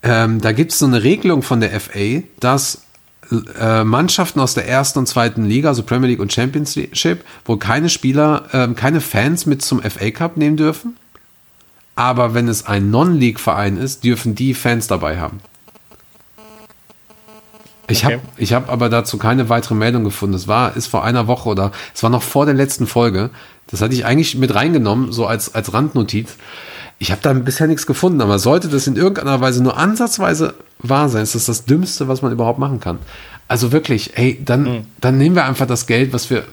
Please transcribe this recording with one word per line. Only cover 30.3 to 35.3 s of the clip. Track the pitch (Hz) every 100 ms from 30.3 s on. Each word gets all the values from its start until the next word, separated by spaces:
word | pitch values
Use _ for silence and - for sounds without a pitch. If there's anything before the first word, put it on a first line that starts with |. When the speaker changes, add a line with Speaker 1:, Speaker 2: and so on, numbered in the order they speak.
| 156 160 - - _
Speaker 1:
wahr | 120 135 147
sein, | 113
ist | 107
das | 117
das | - 113 -
Dümmste, | 151 185 - 135
was | 131
man | 131
überhaupt | 117 117 120
machen | 139 123
kann. | 92 82 - - - - _
Also | 120 120
wirklich, | 151 156 113 - -
ey, | 123 127
dann, | - 123
Speaker 2:
Mhm. | 139 120 107 -
Speaker 1:
dann | 123 131
nehmen | 147